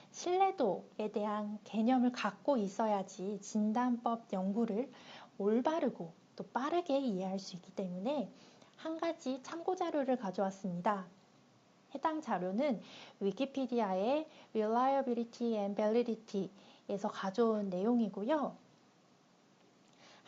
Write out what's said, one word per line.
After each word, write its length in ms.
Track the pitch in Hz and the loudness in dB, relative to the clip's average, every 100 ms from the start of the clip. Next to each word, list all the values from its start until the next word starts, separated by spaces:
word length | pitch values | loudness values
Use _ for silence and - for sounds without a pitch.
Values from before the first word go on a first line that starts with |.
| - | -18
신뢰도에 1000 | - 349 359 392 370 226 185 - - 214 | -6 0 4 4 4 2 0 -4 -6 -4
대한 460 | 214 214 208 208 208 - | -2 -2 -2 -4 -8 -4
개념을 460 | 220 226 262 247 | 2 4 6 4
갖고 460 | 247 208 - - 262 | 2 -4 -2 0 2
있어야지 800 | 196 - 220 202 190 - 190 202 | 2 0 2 0 -2 -8 -6 -6
진단법 920 | - 220 214 220 254 233 240 233 - | -2 0 2 2 2 0 0 -2 -4
연구를 580 | 190 190 202 226 214 277 - - - - - | -2 0 0 0 0 -4 -8 -20 -20 -14 -2
올바르고 840 | 202 226 285 320 277 - 170 - - - | 2 4 2 2 0 -2 -10 -14 -18 -14
또 60 | 185 | -6
빠르게 460 | 240 285 339 349 277 | -4 0 0 2 0
이해할 380 | 262 185 190 196 | 0 0 -2 -4
수 200 | - 175 | -6 -14
있기 180 | - - | -12 -6
때문에 560 | 185 180 208 294 185 - - - - - | -6 -4 -2 -2 -4 -10 -20 -20 -20 -10
한 200 | 320 320 | -6 -4
가지 460 | 330 330 254 262 | -4 -2 -4 -6
참고 320 | - 339 339 370 | -8 -6 -2 -2
자료를 400 | 339 311 254 247 | 0 0 2 0
가져왔습니다. 920 | 208 180 190 190 190 175 214 202 180 - - - - - _ _ - | 0 0 -2 -2 -4 0 0 0 -4 -16 -20 -20 -20 -20 _ _ -14
해당 280 | 269 320 311 | -2 -2 -2
자료는 600 | 294 190 180 196 302 190 - - - - | -2 -2 0 0 0 0 -6 -18 -16 -4
위키피디아의 1080 | 196 196 269 269 254 240 202 185 214 294 311 - - 220 | -2 0 -2 -2 0 0 2 2 2 2 -2 -12 -4 0
Reliability 1040 | 214 233 262 277 269 233 233 - 233 220 | 2 4 4 4 2 0 -2 -2 -2 0
and 180 | 202 202 | 0 2
Validity에서 1300 | 214 233 240 220 - 196 - - - - - 202 208 | 2 4 2 -2 -4 -4 -4 -8 -20 -14 -6 -4 -4
가져온 600 | - 196 196 233 214 202 | -4 -2 2 4 2 0
내용이고요. 840 | 180 214 247 208 190 220 311 220 - - - _ _ _ _ _ _ _ _ - _ - - - - | 0 2 4 2 -2 0 0 0 -6 -20 -20 _ _ _ _ _ _ _ _ -20 _ -20 -20 -20 -20